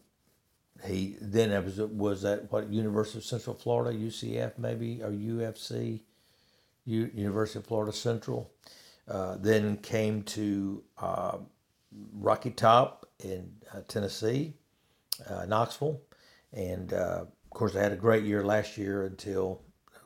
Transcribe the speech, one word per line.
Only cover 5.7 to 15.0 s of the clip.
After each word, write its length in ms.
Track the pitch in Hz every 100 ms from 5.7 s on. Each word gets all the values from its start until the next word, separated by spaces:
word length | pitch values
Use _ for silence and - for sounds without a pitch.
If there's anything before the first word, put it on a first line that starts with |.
| 120 117 113 - _ _ _ _ _ _ _ 120
U-, 260 | 110 117
University 460 | 110 101 104 107 101
of 80 | -
Florida 260 | 110 107
Central. 580 | - 120 113 - 117 - _ - - - - -
Uh, 300 | 98 92 98
then 380 | 104 107 107 104
came 460 | - 113 107 107
to, 600 | 101 107 104 101 98 104 - -
uh, 400 | 90 92 92 95 - _ _ _ _ 107 104
Rocky 360 | 104 104 107 123
Top 560 | - 113 117 139 - - _
in, 340 | 95 92 92 101 -
uh, 100 | 98 -
Tennessee, 680 | 110 98 - 110 135 160 - _ _ _ _